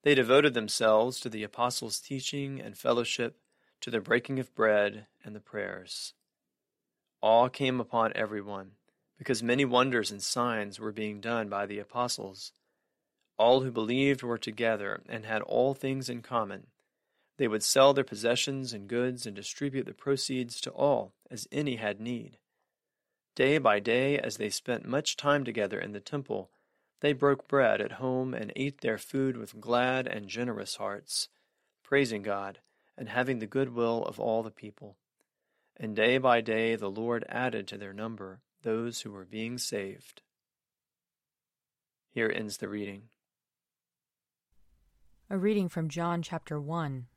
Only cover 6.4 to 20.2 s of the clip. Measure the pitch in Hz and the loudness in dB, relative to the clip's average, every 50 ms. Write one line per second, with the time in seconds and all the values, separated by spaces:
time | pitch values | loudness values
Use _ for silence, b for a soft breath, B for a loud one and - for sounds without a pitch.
6.4 | _ _ _ _ _ _ _ _ _ _ _ _ _ _ _ _ - 107 113 117 | _ _ _ _ _ _ _ _ _ _ _ _ _ _ _ _ 4 6 6 6
7.4 | 123 127 - - 139 131 127 127 117 120 - 117 113 113 - - 110 104 107 104 | 6 4 2 -2 0 0 0 0 -4 -2 0 2 2 2 0 -2 -4 -4 -4 -8
8.4 | 98 104 101 98 95 98 101 _ _ _ _ _ _ _ _ _ - - 131 110 | -8 -8 -10 -10 -10 -14 -20 _ _ _ _ _ _ _ _ _ -2 -2 -2 0
9.4 | 120 117 123 135 143 127 120 123 127 135 123 117 104 - 104 101 95 - - 123 | 2 2 2 4 4 4 6 6 6 6 4 0 0 0 -6 -6 -6 -4 -2 0
10.4 | 120 123 117 110 104 101 98 98 110 110 104 110 107 107 104 101 98 113 117 113 | 0 0 0 -2 -4 -6 -8 -8 -8 -8 -6 -4 -6 -6 -6 -6 -4 -2 -2 -2
11.4 | 110 101 101 98 101 98 104 101 104 _ - 120 123 123 - - 107 98 95 98 | -2 -2 -2 -4 -4 -4 -6 -8 -8 _ -4 -2 -2 -2 -2 -6 -6 -12 -12 -14
12.4 | - - _ _ _ _ _ _ _ _ _ _ _ _ _ _ _ _ _ - | -16 -16 _ _ _ _ _ _ _ _ _ _ _ _ _ _ _ _ _ 4
13.4 | 110 117 127 135 131 131 117 117 110 107 123 131 139 139 139 123 - 120 117 110 | 6 8 8 6 4 0 -2 -2 -2 0 2 4 4 4 2 2 -2 -6 -4 -4
14.4 | - - 110 107 120 113 113 104 101 98 107 - - - 113 113 107 110 110 107 | -6 -8 -4 0 0 2 2 0 -2 -4 -6 -6 -8 -10 -10 -10 -6 -4 -4 -4
15.4 | - - - 117 123 135 139 135 - 135 135 135 127 127 123 120 117 - 127 117 | -2 0 2 2 4 2 2 -2 -4 -4 -4 -4 -4 -6 -8 -10 -8 -4 -2 -2
16.4 | 110 101 98 95 - _ _ _ _ _ _ _ _ _ _ _ _ _ _ - | -2 -2 -6 -12 -14 _ _ _ _ _ _ _ _ _ _ _ _ _ _ -2
17.4 | 143 113 107 110 104 - - 135 135 139 139 139 131 - 123 - 113 117 120 123 | 0 0 0 0 0 2 6 8 8 8 8 6 0 -2 -6 -2 0 0 2 2
18.4 | - - 139 135 131 123 117 104 98 98 120 120 123 127 127 123 - 113 101 101 | 0 -2 -4 -6 -6 -8 -8 -10 -8 -4 -2 0 0 0 -2 -4 -8 -10 -10 -10
19.4 | 101 - - - 143 143 131 135 120 - - _ - 143 139 135 | -10 -10 -8 -4 -6 -4 -2 -4 -6 -6 -10 _ -2 -2 0 0